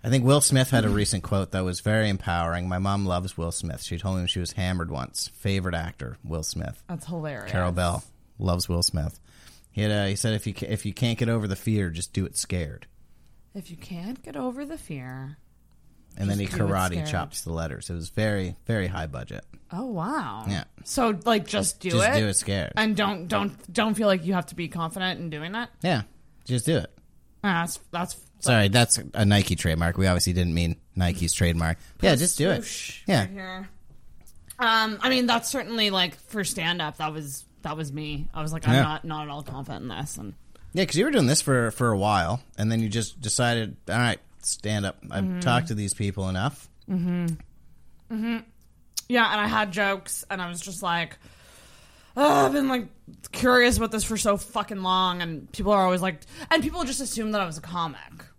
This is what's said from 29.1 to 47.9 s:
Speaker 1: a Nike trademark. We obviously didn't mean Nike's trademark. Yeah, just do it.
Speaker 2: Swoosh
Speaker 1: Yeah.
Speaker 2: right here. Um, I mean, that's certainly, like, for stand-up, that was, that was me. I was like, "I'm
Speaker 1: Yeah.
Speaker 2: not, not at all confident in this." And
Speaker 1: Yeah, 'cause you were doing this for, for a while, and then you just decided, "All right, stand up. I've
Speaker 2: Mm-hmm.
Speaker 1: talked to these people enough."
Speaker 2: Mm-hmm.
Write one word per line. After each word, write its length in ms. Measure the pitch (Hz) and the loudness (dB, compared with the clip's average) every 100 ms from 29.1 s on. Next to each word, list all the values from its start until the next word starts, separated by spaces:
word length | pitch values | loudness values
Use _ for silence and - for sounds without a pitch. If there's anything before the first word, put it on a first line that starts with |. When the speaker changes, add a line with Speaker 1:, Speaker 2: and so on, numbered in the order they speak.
Speaker 1:
a 100 | - | 2
Nike 300 | 101 101 98 85 | 6 6 6 2
trademark. 420 | 87 80 85 87 | 2 2 2 4
We 80 | 95 | 4
obviously 260 | 90 92 | 4 4
didn't 220 | 90 87 | 2 2
mean 220 | 85 85 82 - - | 2 0 -2 -6 0
Nike's 360 | 90 85 85 | 2 2 0
trademark. 440 | - 87 82 82 82 - - | 2 2 4 0 -2 -8 2
Yeah, 140 | - | 4
just 240 | 131 180 - | 4 2 2
do 120 | 165 | 2
it. 120 | 170 | 2
Speaker 2:
Swoosh 400 | - - - - - | -2 -10 -10 -8 2
Speaker 1:
Yeah. 140 | 165 | 2
Speaker 2:
right 80 | 92 | 2
here. 380 | 196 190 185 190 - - - - - - - - - | -6 -10 -12 -12 -16 -20 -20 -20 -20 -20 -20 -18 0
Um, 380 | 240 220 220 208 | 4 4 2 0
I 60 | 247 | 2
mean, 160 | 254 247 | 4 4
that's 220 | 233 226 | 2 0
certainly, 400 | 269 - 233 208 | -4 -4 0 2
like, 240 | 190 180 | 2 0
for 300 | - - 214 | -2 -8 -4
stand-up, 540 | 180 - 165 175 156 147 | -4 -2 -2 -2 -4 -4
that 140 | 156 | -6
was, 320 | 156 143 135 - - | -6 -10 -12 -14 -12
that 140 | 151 156 | -8 -6
was 160 | 151 | -6
me. 360 | 143 151 147 - | -6 -6 -4 -4
I 100 | 160 | -4
was 100 | 156 | -4
like, 140 | 160 123 | -2 4
"I'm 60 | |
Speaker 1:
Yeah. 80 | 131 | 4
Speaker 2:
not, 220 | 139 151 | 4 -2
not 180 | 165 156 | -6 -8
at 40 | 151 | -8
all 140 | 143 | -10
confident 400 | - 135 135 98 | -10 -10 -10 -10
in 60 | 120 | -8
this." 280 | 90 139 - | -8 -8 -10
And 180 | 101 - - - - | -12 -16 -20 -20 -6
Speaker 1:
Yeah, 120 | 170 185 | -2 0
'cause 100 | 151 | 2
you 80 | |
were 60 | 247 | 4
doing 160 | 190 127 | 4 4
this 160 | - | 4
for, 280 | - 131 117 | 2 2 2
for 180 | - 120 | 2 2
a 80 | 101 | 4
while, 420 | 104 101 82 120 - - | 4 4 2 -2 -6 -2
and 140 | 107 | 0
then 80 | 113 | 2
you 80 | 110 | 0
just 320 | 113 104 - | -2 -4 -6
decided, 560 | 117 - 120 117 107 - - | -4 0 2 2 -2 -8 -2
"All 100 | 107 | 2
right, 220 | 120 98 - - | 2 0 -8 -8
stand 440 | - - 104 107 101 | -6 -4 -2 -2 -2
up. 100 | - - | -6 -8
I've 140 | 98 | -4
Speaker 2:
Mm-hmm. 160 | 98 180 | -2 0
Speaker 1:
talked 280 | 135 120 165 | 2 2 0
to 60 | |
these 180 | 107 101 | -4 -4
people 340 | - 101 98 95 | -2 -2 -2 -2
enough." 380 | 92 120 - - - - | -2 -2 -6 -20 -20 -4
Speaker 2:
Mm-hmm. 360 | 185 175 175 170 160 - - - - - | -2 0 0 -2 -4 -12 -20 -20 -20 -20